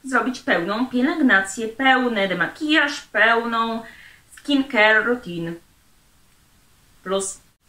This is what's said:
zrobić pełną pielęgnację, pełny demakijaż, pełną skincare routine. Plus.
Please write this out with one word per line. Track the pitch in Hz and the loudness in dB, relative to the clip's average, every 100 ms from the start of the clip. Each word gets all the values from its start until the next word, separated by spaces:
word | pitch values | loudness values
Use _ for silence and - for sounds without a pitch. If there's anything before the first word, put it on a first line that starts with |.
zrobić | 269 254 220 247 | -4 -2 -2 -4
pełną | - 185 175 214 247 | -2 -2 -2 -2 -2
pielęgnację, | 247 262 339 262 196 190 - 220 | 0 0 2 4 4 0 -6 -8
pełny | - 269 262 247 220 196 | 0 2 4 2 0 -2
demakijaż, | 175 165 - 302 311 294 294 | -2 -4 -4 0 2 0 -4
pełną | - 214 220 233 233 233 226 226 - - - - _ - | -6 0 2 2 0 -2 -2 -4 -10 -18 -20 -20 _ -12
skincare | - 285 269 226 214 220 214 | -2 0 0 2 4 4 2
routine. | 247 185 170 170 170 _ _ _ _ _ _ _ _ _ _ _ _ _ _ | -2 -6 -8 -8 -10 _ _ _ _ _ _ _ _ _ _ _ _ _ _
Plus. | 185 196 196 - _ _ | -6 -4 -4 -10 _ _